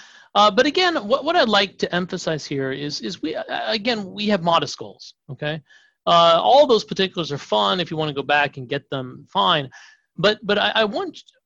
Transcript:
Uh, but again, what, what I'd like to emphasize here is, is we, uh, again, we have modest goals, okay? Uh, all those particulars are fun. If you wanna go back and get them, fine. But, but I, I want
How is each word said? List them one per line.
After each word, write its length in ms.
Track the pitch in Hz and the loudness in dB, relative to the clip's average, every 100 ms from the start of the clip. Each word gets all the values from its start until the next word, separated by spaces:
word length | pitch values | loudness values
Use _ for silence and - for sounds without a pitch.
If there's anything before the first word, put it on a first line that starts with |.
| - - _ 202 | -20 -20 _ 4
Uh, 140 | 208 | 4
but 160 | 202 285 | 6 2
again, 280 | 330 370 320 208 | 2 0 0 0
what, 160 | 262 | -2
what 100 | 285 | 0
I'd 140 | 349 247 | 2 4
like 280 | 202 196 - | 2 2 -2
to 140 | - | -4
emphasize 540 | 180 185 180 - 156 - | -2 -4 -6 -4 -6 -4
here 240 | 139 135 | -6 -4
is, 300 | 139 147 - | -4 -6 -8
is 200 | 214 175 | -8 -8
we, 140 | 302 | -8
uh, 100 | - - - 226 | -8 -8 -6 -4
again, 460 | 220 208 226 185 | -4 -2 -4 -6
we 160 | 196 208 | -6 0
have 160 | 202 | 0
modest 340 | 170 165 147 - | 2 2 0 -8
goals, 360 | 104 - - - - | -14 -16 -20 -20 -18
okay? 300 | 135 147 160 - _ _ _ - | -8 -6 -8 -10 _ _ _ 2
Uh, 320 | 170 170 165 | 4 6 4
all 280 | - 262 294 | 4 6 6
those 160 | 214 | 2
particulars 480 | - 180 190 185 156 | 0 -4 -4 -4 -6
are 60 | 143 | -8
fun. 420 | - 214 202 185 | -4 0 0 0
If 100 | 170 | -4
you 60 | 156 | -4
wanna 160 | 151 | -4
go 100 | 139 | -4
back 340 | 139 147 143 139 | 0 0 0 -4
and 120 | 123 | -8
get 200 | 139 - | -8 -6
them, 360 | 139 127 135 139 | -10 -10 -14 -8
fine. 400 | 185 190 160 135 - - _ _ - | -2 2 0 -2 -12 -20 _ _ -2
But, 220 | 185 214 | 0 0
but 140 | 196 202 | -2 0
I, 120 | 202 - | 0 0
I 80 | |
want 360 | 220 269 381 - - _ | -2 -2 -8 -10 -20 _